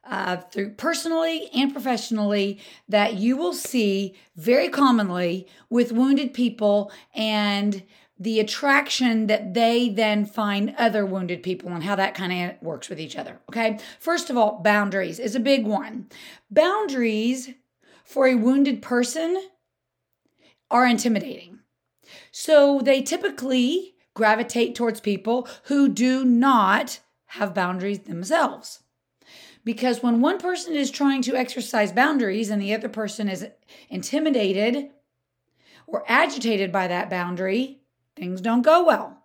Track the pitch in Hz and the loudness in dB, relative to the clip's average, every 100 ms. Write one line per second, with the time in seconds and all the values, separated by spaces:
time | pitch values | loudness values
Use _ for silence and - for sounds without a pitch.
0 | - 190 190 180 - - 202 - 302 330 | -8 -6 -4 -6 -8 -8 -8 -4 -4 -2
1 | 330 330 330 320 - 247 277 277 247 233 | -2 -2 0 -4 -4 -2 -2 -2 -4 -4
2 | - 220 208 208 202 202 - - - 208 | -2 -2 0 0 -2 -6 -16 -20 0 2
3 | 208 196 220 262 349 285 - 247 208 196 | 2 0 0 0 -2 -4 -4 0 2 0
4 | 196 - _ 170 156 254 349 - 277 233 | -4 -10 _ -6 2 2 2 2 4 4
5 | 196 180 175 185 185 - _ 240 240 226 | 2 -2 -2 -4 -8 -20 _ 0 2 2
6 | 262 277 285 - 247 220 208 208 202 - | 4 2 0 -2 -2 2 2 2 -2 -12
7 | _ - 220 214 208 202 208 196 - _ | _ -6 -2 0 0 0 0 -2 -8 _
8 | _ _ 196 220 214 - 285 277 285 - | _ _ -2 0 -2 -2 2 2 2 0
9 | 254 226 214 208 202 185 233 240 247 202 | 0 2 2 0 0 2 2 4 0 0
10 | 214 208 208 - 208 202 220 - 233 208 | 2 2 -2 -2 -2 0 -2 0 0 2
11 | 196 190 180 175 185 180 170 175 170 196 | -2 -4 -4 -6 -6 -8 -8 -8 -4 0
12 | 190 - 185 180 175 - 160 147 - 160 | 0 -2 -6 -4 -6 -8 -12 -12 -12 -12
13 | 160 - 135 - - 233 220 214 - - | -10 -10 -12 -16 -10 -2 -2 -2 -12 -10
14 | - 339 339 247 214 214 175 208 202 190 | -4 -2 -2 2 2 2 2 2 2 -2
15 | 180 165 233 247 233 269 214 208 - 247 | -4 -6 -4 -2 2 2 2 -2 -4 -12
16 | - - - - _ 208 330 415 415 262 | -14 -20 -20 -20 _ 4 4 2 -2 0
17 | 233 214 233 262 254 - _ _ _ _ | 0 0 0 -2 -8 -20 _ _ _ _
18 | _ 285 262 247 226 277 277 220 - 247 | _ 2 4 4 4 4 2 0 -2 -2
19 | 247 320 330 370 381 _ _ _ _ _ | 0 -2 -2 -4 -6 _ _ _ _ _
20 | _ _ _ _ _ _ _ 240 254 226 | _ _ _ _ _ _ _ 2 4 2
21 | 240 208 - - - - _ _ _ _ | 0 -2 -4 -14 -16 -20 _ _ _ _
22 | _ - - - - 302 285 277 254 269 | _ -20 -20 -12 4 6 6 4 2 2
23 | 269 330 392 277 247 254 247 349 381 _ | 0 -4 -4 -6 -2 2 2 0 -6 _
24 | _ - 220 220 226 240 233 - 233 214 | _ 0 2 2 0 0 -2 0 -4 -2
25 | 214 196 220 240 247 - - 285 277 208 | -4 -4 -2 -4 -4 -18 -2 2 4 4
26 | 254 262 254 233 269 247 190 214 269 - | 0 2 4 4 6 4 4 2 -2 -12
27 | _ _ _ - 202 175 180 185 196 202 | _ _ _ -6 -4 -2 -2 -2 -4 -6
28 | - 170 185 320 269 - - - _ _ | -8 -10 -2 0 0 -4 -18 -20 _ _
29 | _ _ _ - - _ 226 226 254 240 | _ _ _ -20 -20 _ -8 -2 -2 0
30 | 240 233 285 381 359 359 349 302 277 - | 2 2 2 0 -4 -6 -4 -4 -4 0
31 | 277 269 233 262 254 - 220 226 208 185 | 0 0 -2 -2 -4 -6 -4 0 0 2
32 | 285 285 220 202 214 208 196 214 226 220 | 2 2 0 -2 -2 -2 -2 -4 -4 -8
33 | 214 - 208 185 196 _ _ - _ 185 | -8 -4 -4 -4 -10 _ _ -20 _ -12
34 | - 294 311 254 196 190 220 269 277 _ | -4 -2 0 2 2 2 0 -2 -6 _
35 | _ _ _ _ _ _ _ - - - | _ _ _ _ _ _ _ -20 -8 -8
36 | - 247 330 277 226 208 190 190 185 180 | 0 2 2 -2 -2 -2 0 -2 -2 -4
37 | 180 185 175 180 190 214 269 - _ _ | -4 -6 -6 -4 -2 -2 -4 -10 _ _
38 | _ - 180 185 202 240 247 330 339 208 | _ -12 -10 -6 0 2 6 6 6 2
39 | - - | -2 -16